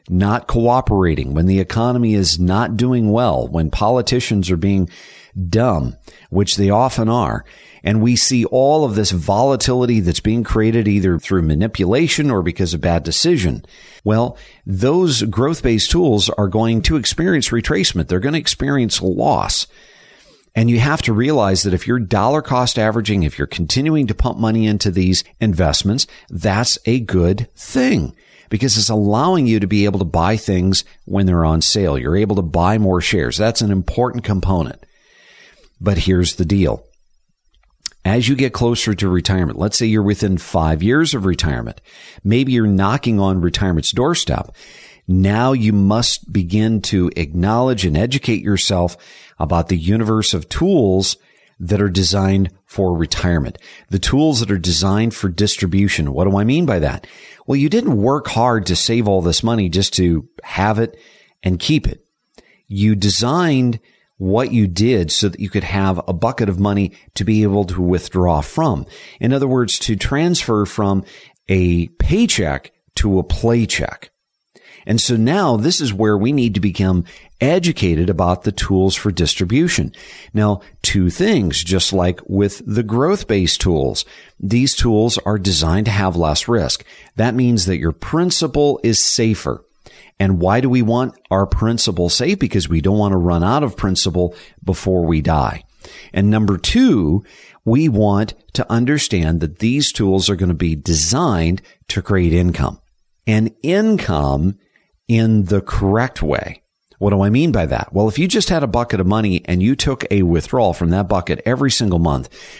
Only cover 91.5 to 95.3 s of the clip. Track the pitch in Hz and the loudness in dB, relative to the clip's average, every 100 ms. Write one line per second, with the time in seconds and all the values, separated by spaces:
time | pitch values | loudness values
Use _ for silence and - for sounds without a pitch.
91.5 | - 110 117 - 90 87 - 135 202 123 | 0 0 0 -2 0 0 0 -2 -2 0
92.5 | 104 76 82 82 104 104 95 87 85 90 | -2 0 0 0 2 2 2 2 2 2
93.5 | 139 135 - 98 92 98 87 87 - - | 0 -2 -2 -4 -2 -2 0 -2 -4 -20
94.5 | - - 87 95 92 82 80 73 | -12 -6 -4 0 0 2 0 0